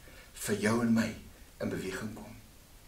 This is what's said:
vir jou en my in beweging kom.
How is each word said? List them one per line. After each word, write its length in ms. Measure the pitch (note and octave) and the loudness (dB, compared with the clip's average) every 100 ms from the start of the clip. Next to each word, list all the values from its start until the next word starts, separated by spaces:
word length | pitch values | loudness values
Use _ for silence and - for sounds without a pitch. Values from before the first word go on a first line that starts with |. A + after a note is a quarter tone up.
| - - - | -20 -18 -16
vir 220 | - - G2+ | -8 -2 2
jou 260 | G#2 A#2 | 4 4
en 120 | A#2 | 6
my 220 | A2+ G#2 - - - - - | 6 4 -2 -12 -20 -16 -6
in 80 | G#2+ | -4
beweging 440 | - F#3+ - A2 | -2 -4 -6 -8
kom. 220 | - - - - - - - | -10 -12 -16 -18 -20 -20 -20